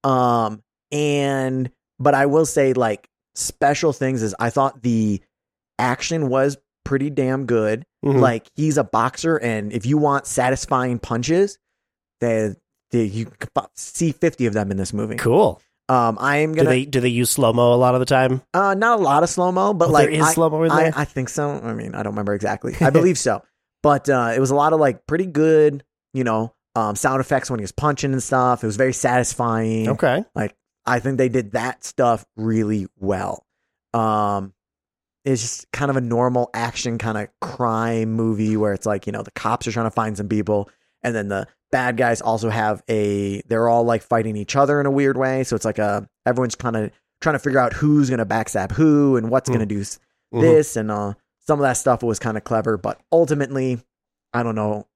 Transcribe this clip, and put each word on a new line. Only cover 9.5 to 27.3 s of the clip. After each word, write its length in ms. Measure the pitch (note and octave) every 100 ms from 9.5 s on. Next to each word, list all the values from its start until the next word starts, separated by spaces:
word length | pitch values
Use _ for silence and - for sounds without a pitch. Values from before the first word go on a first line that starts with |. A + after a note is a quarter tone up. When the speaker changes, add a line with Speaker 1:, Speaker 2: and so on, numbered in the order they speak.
| A2 G#2
Speaker 1:
if 120 | G#2+ A2+
you 120 | D3+
want 280 | D3 C#3 -
satisfying 760 | - B2+ C3 - C3 B2+ A#2+
punches, 600 | - A#2 A#2+ E3+ G3+ - _ _ _ _ _ _
then 340 | A#2+ A2+ G#2+ F#2+ _ _ _
they, 120 | A#2+
you 220 | G#2+ G#2+ A2+
can 240 | - -
fi-, 140 | - - -
see 360 | - - E3
fifty 340 | - E3+ - A#2+
of 80 |
them 180 | G#2 G2
in 60 | G2
this 160 | F#2+
movie. 220 | G#2 G#2+ A2
Speaker 2:
Cool. 440 | - - G#3+ - _ _ -
Speaker 1:
Um, 300 | B2+ A#2 A2
I 160 | C#3 C#3+
am 140 | D#3
Speaker 2:
Do 40 | D#3
Speaker 1:
gonna 120 | C#3
Speaker 2:
they, 160 | B2+ C#3+
do 140 | C3+
they 100 | B2
use 220 | A#2+ A#2+
slow-mo 420 | - A#2+ A#2 A#2+
a 20 | A#2+
lot 200 | B2+ B2+
of 40 |
the 60 | B2+
time? 380 | C3+ C3 C3 _
Speaker 1:
Uh, 220 | F3 G3 F#3+
not 240 | A3+ A3+
a 20 |
lot 220 | E3 C#3
of 60 | F3
slow-mo, 440 | - F3+ F#3 G3
but, 160 | G3 E3+
Speaker 2:
Oh, 20 |
Speaker 1:
like, 180 | D3+ D3
Speaker 2:
there 100 | D#3
is 60 | D#3
Speaker 1:
I, 60 |
Speaker 2:
slow-mo 280 | D#3+ D#3+ D#3
in 80 | E3
Speaker 1:
I, 120 | D3+
Speaker 2:
there? 100 | D#3+ D3+
Speaker 1:
I 80 | D3
think 240 | - B2+
so. 200 | - C#3+
I 240 | C#3 A#2
mean, 220 | A2 G#2+ -
I 80 |
don't 100 | G#2+
remember 220 | G#2 G2+ G#2
exactly. 400 | G#2+ G#2 A#2+ -
I 100 | D#3
Speaker 2:
<laughs> 20 |
Speaker 1:
believe 260 | D3+ F3 D#3
so. 240 | B2+ G2+ _ _ _ _
But, 260 | D3+ C#3+ C#3
uh, 240 | C3 A#2 A#2
it 40 |
was 120 | C3+
a 40 | C#3+
lot 180 | D3+
of, 60 | D#3+
like, 280 | C#3+ A2 -
pretty 180 | E3 F#3+
good, 580 | D3 D#3 D#3 D3+ C#3+ _ _ _
you 100 | C3+
know, 300 | A#2+ A2 A2+ _ _ -
um, 200 | G#2+ G#2
sound 260 | C#3 C3+
effects 280 | C3